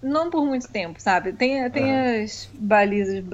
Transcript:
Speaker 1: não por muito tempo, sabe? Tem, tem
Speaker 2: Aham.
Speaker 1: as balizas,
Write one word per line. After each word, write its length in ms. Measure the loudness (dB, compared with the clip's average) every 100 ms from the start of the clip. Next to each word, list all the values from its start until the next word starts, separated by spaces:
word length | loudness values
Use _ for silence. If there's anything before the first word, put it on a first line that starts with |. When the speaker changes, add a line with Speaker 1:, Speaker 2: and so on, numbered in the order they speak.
Speaker 1:
não 280 | 0 0 0
por 160 | 0 0
muito 240 | 0 -4
tempo, 320 | -6 -6 -4
sabe? 320 | 0 2 0
Tem, 360 | -2 0 0 -2
tem 200 | 0 0
Speaker 2:
Aham. 320 | 2 2 0
Speaker 1:
as 260 | -2 -8 -16
balizas, 680 | -8 2 4 4 2 0 -4 -6